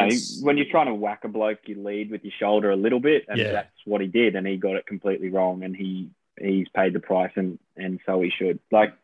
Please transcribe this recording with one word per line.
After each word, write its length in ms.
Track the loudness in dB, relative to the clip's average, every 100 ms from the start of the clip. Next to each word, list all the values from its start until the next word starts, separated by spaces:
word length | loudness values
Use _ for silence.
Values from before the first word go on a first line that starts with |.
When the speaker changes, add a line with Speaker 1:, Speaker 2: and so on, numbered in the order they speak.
Speaker 1:
mean, 40 | 4
it's 340 | 2 -2 -2
Speaker 2:
when 160 | 0 2
you're 120 | 2
trying 160 | 2 2
to 80 | 0
whack 280 | -4 -6
a 40 | -6
bloke, 320 | -2 -2 -2 -8
you 140 | -10
lead 280 | -6 -6 -6
with 120 | -10
your 80 | -10 -2
shoulder 320 | 2 4 4
a 40 | 2
little 240 | 2 2
bit, 260 | 4 2 2
and 100 | -2
Speaker 3:
Yeah. 140 | 0
Speaker 2:
that's 240 | -2 -6 _ -4
what 160 | -2
he 60 | 0
did, 280 | 2 2 2
and 120 | -2
he 100 | -2
got 180 | -2 -2
it 100 | -6
completely 420 | -6 -2 -2 -2
wrong, 340 | 0 0 -2
and 120 | -8 -8
he, 340 | -6 -6 -10 _ _ -6
he's 280 | -2 0 0
paid 240 | 0 0
the 60 | 0
price, 320 | 0 0 0 -2
and, 240 | -4 -6 _ -12
and 220 | -8 -6 -2
so 160 | 0
he 100 | 0
should. 280 | 0 -2 -2 2
Like, 220 | 4 4 0